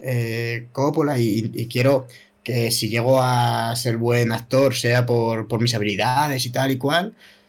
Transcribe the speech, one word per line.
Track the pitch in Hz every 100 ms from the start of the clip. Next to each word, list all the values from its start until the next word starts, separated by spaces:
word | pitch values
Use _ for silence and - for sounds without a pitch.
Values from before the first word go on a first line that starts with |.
eh, | 131 123 113 117 117 117 120
Coppola | - 139 156 147 135
y, | 117 110 110
y | - 117
quiero | 123 131 139 127 - - _
que | - 123 113
si | - 113
llego | 113 120 131
a | 127 127 123 113 113 117
ser | 123 117
buen | 117 120 117
actor | 113 - 131 139
sea | 123 120 123 123
por, | 120 113 113 107
por | 117
mis | 120 120
habilidades | 104 98 107 127 147 131 123
y |
tal | 127 135
y | 131
cual", | 139 165 202 - - -